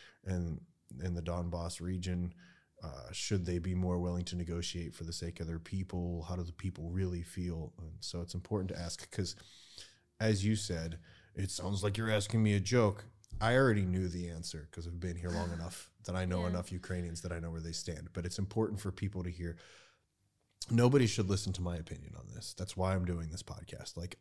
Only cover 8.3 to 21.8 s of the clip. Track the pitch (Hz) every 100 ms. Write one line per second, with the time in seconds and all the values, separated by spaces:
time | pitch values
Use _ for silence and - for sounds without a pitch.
8.3 | 90 - 107 95 87 85 - - - 90
9.3 | - - - - - - - _ - 110
10.3 | 101 101 107 - 85 82 87 - - -
11.3 | - 95 - 92 101 104 98 113 107 101
12.3 | 113 107 101 101 123 107 95 - - -
13.3 | - 113 127 135 104 92 90 90 87 87
14.3 | 85 85 80 76 - 82 85 90 85 87
15.3 | 85 87 82 85 - - _ - 92 92
16.3 | 90 87 87 87 90 - 90 87 85 -
17.3 | 85 82 82 82 80 - 78 82 - 87
18.3 | - 98 110 110 104 98 - 98 95 90
19.3 | 85 85 82 - - - _ _ _ _
20.3 | _ _ - - 117 123 139 117 - 98
21.3 | 101 - 90 90 85